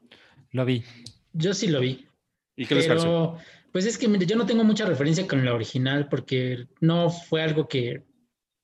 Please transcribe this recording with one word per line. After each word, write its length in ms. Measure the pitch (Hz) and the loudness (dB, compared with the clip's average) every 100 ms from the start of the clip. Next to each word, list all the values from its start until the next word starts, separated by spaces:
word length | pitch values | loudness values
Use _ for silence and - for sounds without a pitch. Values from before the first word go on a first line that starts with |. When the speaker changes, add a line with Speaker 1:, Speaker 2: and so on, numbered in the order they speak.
| _ - - _ - | _ -20 -20 _ -10
Speaker 1:
Lo 140 | 123 127 | -4 0
vi. 180 | 123 - - - - _ | -2 -4 -16 -20 -20 _
Speaker 2:
Yo 220 | 160 170 | -4 -4
sí 140 | 190 185 | -2 -2
lo 100 | 143 | 0
vi. 260 | 127 131 - _ _ _ _ - | -2 -4 -14 _ _ _ _ -10
Speaker 3:
¿Y 80 | 117 | -2
qué 100 | 143 | 2
les 100 | 165 | 2
Speaker 2:
Pero, 120 | 165 | 2
Speaker 3:
pareció? 380 | 165 170 165 - - - _ | 2 2 0 -4 -18 -20 _
Speaker 2:
pues 140 | 185 208 | -4 -2
es 120 | 226 | 0
que, 120 | 233 | 0
mire, 160 | 202 180 | 2 2
yo 100 | 226 | 0
no 100 | 226 | 2
tengo 200 | 226 220 | 2 4
mucha 200 | 214 208 | 2 0
referencia 400 | 135 143 160 190 | 0 2 0 0
con 200 | 139 127 | 0 2
la 80 | |
original 560 | 120 110 131 131 143 143 | 0 -2 -2 0 0 -2
porque 580 | 135 - 131 127 123 123 - | -4 -2 -2 -2 -6 -10 0
no 280 | 165 170 170 | 2 4 0
fue 320 | 170 - 160 | -2 -4 -2
algo 260 | 160 151 143 | 0 -2 -2
que, 340 | 135 120 143 - _ _ _ _ _ | -2 -4 -6 -14 _ _ _ _ _